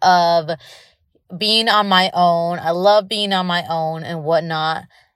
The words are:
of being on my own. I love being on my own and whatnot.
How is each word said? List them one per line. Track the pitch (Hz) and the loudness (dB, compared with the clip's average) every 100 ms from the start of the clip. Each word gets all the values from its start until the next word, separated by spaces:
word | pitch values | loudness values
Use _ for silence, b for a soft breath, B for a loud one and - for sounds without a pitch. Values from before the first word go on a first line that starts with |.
of | 185 180 170 170 156 160 B B B B _ _ _ 180 | 2 4 4 2 0 -8 B B B B _ _ _ -6
being | 208 220 226 | 0 0 2
on | 208 202 | 2 2
my | 185 185 | 0 0
own. | 175 175 170 170 175 | 2 2 2 -2 -4
I | 156 | -4
love | 175 196 208 196 | 0 4 4 2
being | 214 202 | -4 -2
on | 190 180 | -2 -2
my | 175 - | -4 -4
own | 165 160 160 | -4 -4 -6
and | 160 170 | -8 -8
whatnot. | 147 165 165 160 156 160 - b b | -2 0 0 -4 -4 -4 -10 b b